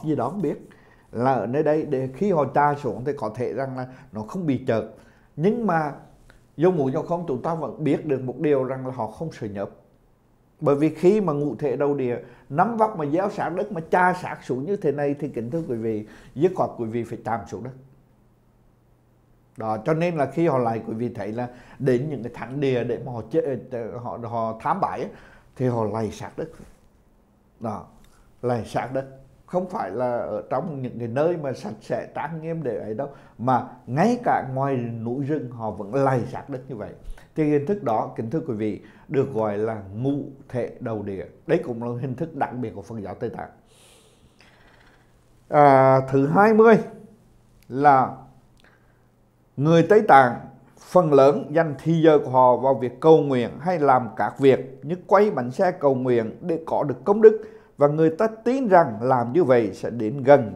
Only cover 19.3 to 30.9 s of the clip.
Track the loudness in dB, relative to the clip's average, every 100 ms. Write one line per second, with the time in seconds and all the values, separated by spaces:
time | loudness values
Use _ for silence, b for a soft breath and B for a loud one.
19.3 | _ _ -8 -6 -4 -2 0 0 -2 -2
20.3 | 0 0 2 0 -2 -6 -6 -6 -6 -8
21.3 | -8 -8 B B B 0 2 0 -8 -10
22.3 | -12 -10 -4 0 0 -2 -6 -8 -10 -4
23.3 | -2 -2 -4 -8 -10 -10 -10 -10 -10 -8
24.3 | -6 -6 -4 -4 -2 -4 -4 -10 B B
25.3 | B B -4 -2 0 -2 -2 -6 -8 -14
26.3 | -12 -12 -14 -20 _ _ _ _ _ _
27.3 | _ _ -12 -10 -10 -14 -20 b b b
28.3 | _ -4 -4 -4 -6 -6 -6 -8 -14 -20
29.3 | _ _ -6 -4 -6 -6 -4 -2 -2 -4
30.3 | -6 -4 -6 -4 -8 -10